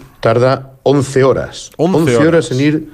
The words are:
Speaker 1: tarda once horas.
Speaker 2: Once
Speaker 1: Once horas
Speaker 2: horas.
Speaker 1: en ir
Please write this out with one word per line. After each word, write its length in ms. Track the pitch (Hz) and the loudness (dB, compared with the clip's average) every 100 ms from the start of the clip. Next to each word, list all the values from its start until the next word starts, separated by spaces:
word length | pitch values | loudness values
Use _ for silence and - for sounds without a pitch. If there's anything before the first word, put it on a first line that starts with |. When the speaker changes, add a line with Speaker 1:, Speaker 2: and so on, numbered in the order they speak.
| - - | -14 -4
Speaker 1:
tarda 520 | 117 117 127 135 - - | 0 2 2 0 -6 -6
once 380 | - 143 135 135 | -2 0 0 0
horas. 480 | 131 95 64 - - - | 2 0 -4 -14 -20 -6
Speaker 2:
Once 220 | 160 156 | -2 0
Speaker 1:
Once 180 | 160 120 | 0 2
horas 100 | 156 | 2
Speaker 2:
horas. 240 | 165 - | 2 0
Speaker 1:
en 80 | 127 | -2
ir 280 | 147 151 - | 0 -2 -6